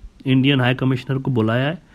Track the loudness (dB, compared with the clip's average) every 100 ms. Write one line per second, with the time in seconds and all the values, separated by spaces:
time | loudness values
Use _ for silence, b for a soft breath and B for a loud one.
0 | -20 -10 0 2 2 2 2 0 0 -2
1 | -2 -4 -2 0 0 0 -2 -6 b